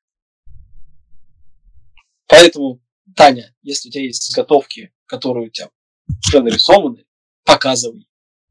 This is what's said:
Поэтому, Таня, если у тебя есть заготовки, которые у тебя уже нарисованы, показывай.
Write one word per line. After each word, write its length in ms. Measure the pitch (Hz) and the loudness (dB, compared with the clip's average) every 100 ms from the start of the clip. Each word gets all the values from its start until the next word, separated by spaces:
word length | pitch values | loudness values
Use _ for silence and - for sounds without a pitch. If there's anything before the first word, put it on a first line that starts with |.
| _ _ _ _ - - - - - - _ - - _ - - _ - _ _ _ _ _ | _ _ _ _ -20 -20 -20 -18 -18 -20 _ -20 -20 _ -20 -20 _ -20 _ _ _ _ _
Поэтому, 520 | 151 170 151 139 123 _ _ _ - | 6 6 4 -8 -10 _ _ _ 4
Таня, 380 | 147 123 113 _ | 4 4 -8 _
если 260 | 139 139 123 | -12 -12 -10
у 40 | |
тебя 120 | 139 | -10
есть 260 | 135 117 - | -10 -10 -8
заготовки, 600 | - - 147 - - 110 _ _ | -6 0 0 -2 -14 -20 _ _
которые 420 | 123 131 120 113 | -10 -8 -8 -8
у 20 | |
тебя 180 | - - _ _ _ _ - - | -14 -18 _ _ _ _ -8 0
уже 160 | 143 | 0
нарисованы, 600 | 120 104 - 196 156 117 _ _ _ _ | 0 -2 2 2 2 -8 _ _ _ _
показывай. 640 | - 147 139 127 120 117 _ _ _ _ _ | 0 2 2 -4 -6 -12 _ _ _ _ _